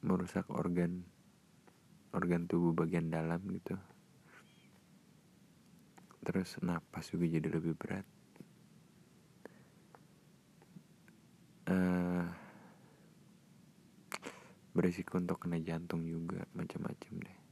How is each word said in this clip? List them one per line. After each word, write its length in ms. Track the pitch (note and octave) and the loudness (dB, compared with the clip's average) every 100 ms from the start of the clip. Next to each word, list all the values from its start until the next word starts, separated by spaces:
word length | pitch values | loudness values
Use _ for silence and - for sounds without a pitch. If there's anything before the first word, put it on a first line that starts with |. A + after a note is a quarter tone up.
| - | 2
merusak 400 | F#2 F2+ F#2+ F2+ | 2 2 -2 -2
organ, 480 | - F2+ F2 F2 F2+ F2+ - - - - - - - - - - | -2 0 4 2 2 -8 -18 -20 -20 -20 -20 -20 -20 -20 -20 -6
organ 320 | - F2 F2 E2+ | -2 2 2 4
tubuh 240 | F2 E2+ | 4 4
bagian 400 | E2 E2+ E2+ E2 | 4 4 4 2
dalam 320 | D#2+ D#2+ E2+ F#2+ | 0 0 0 -2
gitu. 240 | F2+ - F#2+ - - - - - - - - - - - - - - - - - - - - - - - - | -6 -4 -6 -8 -20 -20 -20 -20 -20 -20 -20 -20 -20 -20 -20 -20 -20 -20 -20 -20 -20 -20 -20 -20 -20 -20 -12
Terus 320 | - - F#2 - | -2 0 0 -2
napas 480 | F2 E2+ - - D#2+ | -2 -2 -2 -10 -6
juga 160 | F2+ E2+ | 2 2
jadi 240 | E2 D#2+ | 4 2
lebih 240 | E2 E2 | 0 0
berat. 320 | D#2+ - F#2+ G2 - - - - - - - - - - - - - - - - - - - - - - - - - - - - - - - - - - - - | -2 -4 -6 -6 -18 -20 -20 -20 -20 -20 -20 -20 -20 -20 -20 -20 -20 -20 -20 -20 -20 -20 -20 -20 -20 -20 -20 -20 -20 -20 -20 -20 -20 -20 -20 -20 -20 -20 -14 0
Eh, 600 | F#2 F2+ F2+ F2+ F2+ F2 F2 - - - - - - - - - - - - - - - - - - - - - - - | 4 6 4 2 2 0 -4 -14 -20 -20 -20 -20 -20 -20 -20 -20 -20 -20 -20 -20 -20 -20 -20 -14 -12 -12 -14 -20 -20 -4
berisiko 480 | - F2+ F2 F2+ F#2 | 2 2 2 -2 -2
untuk 240 | F2+ F#2 | 0 -2
kena 160 | F2+ E2+ | 0 -2
jantung 480 | D#2+ E2 E2+ E2 E2 | -2 -4 -2 -2 -2
juga, 400 | E2 E2 - - | -2 -2 -4 -6
macam-macam 720 | - - - - - - - - | -6 -6 -4 -6 -8 -10 -10 -10
deh. 120 | - - | -14 -20